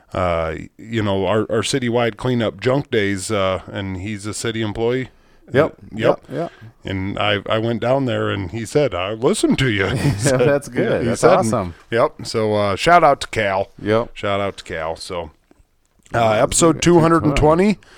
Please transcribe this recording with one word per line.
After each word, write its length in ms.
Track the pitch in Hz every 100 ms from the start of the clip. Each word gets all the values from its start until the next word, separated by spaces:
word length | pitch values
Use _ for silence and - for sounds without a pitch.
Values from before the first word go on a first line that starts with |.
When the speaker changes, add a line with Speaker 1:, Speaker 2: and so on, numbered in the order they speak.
| _
Speaker 1:
uh, 440 | - 90 82 80 80 - -
you 240 | 110 113
know, 260 | 104 95 92
our, 140 | 107
our 200 | - 110
citywide 540 | 101 139 120 120 117 -
cleanup 420 | 127 120 107 98
junk 300 | 123 139 -
days, 400 | 117 101 98 95
uh, 320 | 104 95 90 -
and 300 | 104 95 92
he's 280 | 101 104 104
a 80 |
city 280 | 98 120 113
employee. 480 | 110 101 117 127 127 _ _ _ -
Speaker 2:
Yep. 200 | 127 160
Speaker 1:
Uh, 120 | - 98
yep. 280 | 110 113 - -
Speaker 2:
Yep, 20 |
yep. 200 | 139 170 - 113 _
Speaker 1:
And 320 | - 95 95 -
I, 200 | 104 101 -
I 120 | 110
went 220 | 113 113
down 260 | 117 135 127
there, 240 | 107 107
and 200 | 101 98
he 160 | 113 107
said, 280 | 147 135 87
"I 160 | 95
listened 480 | 110 135 220 320 -
to 80 | 131
you." 160 | 101 95
<laughs> 40 |
He 40 |
Speaker 2:
<laughs> 80 | 127 90
Yeah, 80 | 101
Speaker 1:
said, 240 | 139 127
Speaker 2:
that's 280 | 143 143 127
good. 340 | 127 202 117
Speaker 1:
he 60 | 117
Speaker 2:
That's 120 | 117
Speaker 1:
said, 180 | - -
Speaker 2:
awesome. 360 | 110 113 90 - -
Speaker 1:
Yep. 340 | 117 151 - 120
So, 280 | 117 107
uh, 200 | 104 101
shout 300 | 95 165 175
out 160 | 156 135
to 80 | -
Cal. 420 | 113 101 95 98 -
Speaker 2:
Yep. 300 | 101 110 120 -
Speaker 1:
Shout 240 | 104 98
out 160 | 101 -
to 80 |
Cal. 320 | - 82 80 82
So, 340 | - 87 82 _ _ _ _ _ _ _ -
uh, 60 | 117
Speaker 2:
Yeah, 240 | 113 107
Speaker 1:
episode 400 | 139 - 170 135
Speaker 2:
two 120 | 165
twenty. 40 | 175
Speaker 1:
two 20 |
hundred 240 | 160 165
and 120 | 156 143
twenty, 420 | 156 165 208 180 -